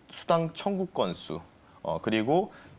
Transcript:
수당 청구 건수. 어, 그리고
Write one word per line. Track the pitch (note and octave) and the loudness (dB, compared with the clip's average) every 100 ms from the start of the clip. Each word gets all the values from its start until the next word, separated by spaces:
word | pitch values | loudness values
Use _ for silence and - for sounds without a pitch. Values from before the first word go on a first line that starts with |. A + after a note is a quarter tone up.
| - | -20
수당 | - - E3+ D#3+ | -4 2 2 2
청구 | - G3+ F#3+ F3+ | -4 -2 -2 -2
건수. | - G2 E2+ - D#2+ - - - - | 0 0 -2 -6 -8 -10 -20 -20 -8
어, | - D#2+ | -4 -2
그리고 | A2 A2 A2 E3+ G3+ - - | 0 2 4 2 0 -8 -18